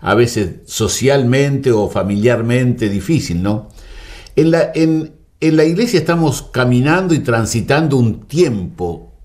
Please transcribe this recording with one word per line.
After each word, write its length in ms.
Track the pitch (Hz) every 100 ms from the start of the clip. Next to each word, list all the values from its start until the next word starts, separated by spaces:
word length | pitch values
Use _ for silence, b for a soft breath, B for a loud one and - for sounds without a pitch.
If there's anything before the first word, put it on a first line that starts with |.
a 140 | 87
veces 460 | 104 120 110 95 71
socialmente 1080 | - - 107 - 127 139 120 131 143 139 131
o 160 | 110 98
familiarmente 1000 | 104 92 101 110 117 113 123 127 117 110
difícil, 540 | 98 - 160 - 87
¿no? 280 | 95 107 - B B B B B B -
En 160 | 160
la, 180 | 165 151 160
en, 400 | 160 160 156 - _ _
en 160 | 160 156
la 80 |
iglesia 340 | 156 170 240 180
estamos 440 | - 170 160 120
caminando 720 | - - 123 123 139 175 190
y 60 | 151
transitando 800 | 120 117 107 117 90 139 160 135
un 320 | 117 98 -
tiempo 880 | 151 170 107 90 - 87 82 - -